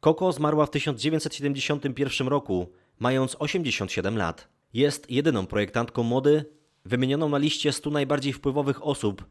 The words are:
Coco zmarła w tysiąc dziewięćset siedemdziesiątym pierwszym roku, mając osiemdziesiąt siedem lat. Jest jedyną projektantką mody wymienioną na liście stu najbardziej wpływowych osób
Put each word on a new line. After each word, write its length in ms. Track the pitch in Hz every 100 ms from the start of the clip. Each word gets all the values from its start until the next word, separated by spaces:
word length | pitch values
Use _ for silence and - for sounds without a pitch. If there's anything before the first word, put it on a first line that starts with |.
Coco 300 | 151 160 185
zmarła 340 | 143 151 151 147
w 40 |
tysiąc 320 | 147 151 123
dziewięćset 340 | 139 156 151 -
siedemdziesiątym 580 | 143 139 - 151 139
pierwszym 340 | 123 139 - 127
roku, 440 | 143 - 92 90 - _ _
mając 360 | 120 131 131 -
osiemdziesiąt 520 | 147 185 156 - 98
siedem 260 | - 95 110
lat. 320 | 85 - - _ _
Jest 380 | 113 143 143 -
jedyną 360 | 127 151 123 95
projektantką 560 | 107 101 120 120 -
mody 420 | 117 123 139 151 147 _ _ _ -
wymienioną 440 | 123 131 143 160
na 80 | 143
liście 340 | 151 - 151
stu 200 | 135 151
najbardziej 420 | 147 139 143 139
wpływowych 520 | 131 139 135 143 135 -
osób 400 | - 107 98 -